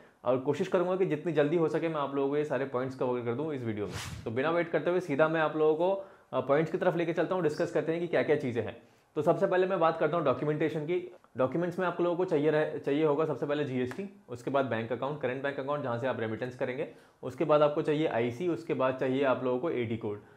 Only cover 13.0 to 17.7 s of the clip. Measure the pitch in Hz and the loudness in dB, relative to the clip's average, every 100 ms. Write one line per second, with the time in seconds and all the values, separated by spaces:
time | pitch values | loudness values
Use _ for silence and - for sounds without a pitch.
13 | 156 143 156 143 147 147 135 127 127 127 | 2 2 0 -2 -2 -2 0 -2 -2 -4
14 | 196 - - 120 143 135 131 110 113 117 | -10 -12 -14 -10 -2 0 0 -2 -2 -4
15 | 135 147 127 131 139 139 135 147 131 117 | -4 -2 -4 -2 -4 -4 -4 -4 -2 -2
16 | 131 113 110 110 127 127 127 127 165 - | -2 -2 -4 -4 -6 -4 -4 -4 -8 -10
17 | - - 135 - 156 151 147 | -20 -12 -10 -2 4 6 6